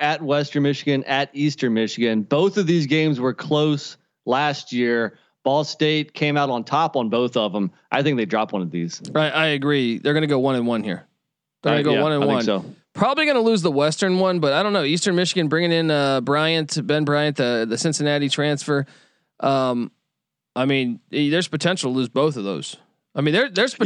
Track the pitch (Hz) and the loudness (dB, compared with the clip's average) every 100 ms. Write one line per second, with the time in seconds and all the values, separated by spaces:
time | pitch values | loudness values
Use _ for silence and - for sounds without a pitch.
0 | 147 156 147 147 147 147 143 139 143 135 | -2 -2 0 0 0 0 0 0 0 -2
1 | - 139 139 143 147 143 123 110 107 - | 0 -2 -2 -2 -2 0 0 0 0 0
2 | 117 110 101 143 196 202 165 170 139 156 | 0 0 0 2 2 2 2 2 2 2
3 | 156 127 127 110 151 151 151 143 - - | 2 0 -2 -4 -2 0 2 0 -6 -18
4 | _ _ 110 131 147 143 - 123 120 117 | _ _ -2 0 0 -4 -6 -2 0 0
5 | 110 - _ _ 131 143 147 - 156 156 | -2 -6 _ _ 0 0 -2 -2 0 0
6 | 151 - 151 147 139 120 - 147 160 131 | -4 -4 0 0 0 -2 -2 0 0 0
7 | 110 117 123 123 107 104 95 - _ 127 | 0 0 0 0 0 0 -2 -6 _ 0
8 | 143 127 101 107 107 98 87 87 85 - | 0 0 0 0 -2 -4 -4 -4 -6 -8
9 | - 156 151 147 160 143 143 143 120 113 | -6 -2 0 0 0 0 0 2 0 0
10 | 143 151 151 160 135 127 117 113 104 85 | 0 0 2 2 2 0 0 -2 -4 -8
11 | - _ _ _ _ _ - 147 147 139 | -10 _ _ _ _ _ 0 2 2 2
12 | 156 147 139 - 113 98 - - _ - | 2 2 2 2 0 -2 -4 -16 _ -2
13 | 226 285 302 254 226 214 165 139 151 - | 0 2 2 4 4 2 2 2 0 2
14 | 196 185 185 180 147 147 208 202 143 170 | 0 2 2 2 2 2 2 0 0 0
15 | 202 175 180 185 156 160 175 165 160 147 | 0 0 0 0 0 0 2 2 2 2
16 | 139 135 123 143 160 165 151 156 147 151 | 2 0 0 0 2 0 -2 -4 -2 0
17 | 147 147 151 143 123 117 113 113 165 151 | 2 2 0 0 0 0 -2 -2 -2 -2
18 | 147 147 139 151 147 143 - 143 139 - | 0 0 -2 0 -2 -2 -2 -2 -2 -10
19 | _ _ _ - 135 135 131 120 113 - | _ _ _ -4 0 0 0 -2 -6 -10
20 | _ _ _ _ _ 123 135 135 123 107 | _ _ _ _ _ -4 0 0 0 -4
21 | - 135 147 165 - 156 175 185 131 131 | -6 -2 0 0 -2 -2 -2 -2 -2 -2
22 | 120 131 156 127 98 80 - - _ _ | -2 0 0 0 -4 -6 -8 -14 _ _
23 | _ - 151 180 269 190 247 - | _ -2 0 2 0 0 -2 2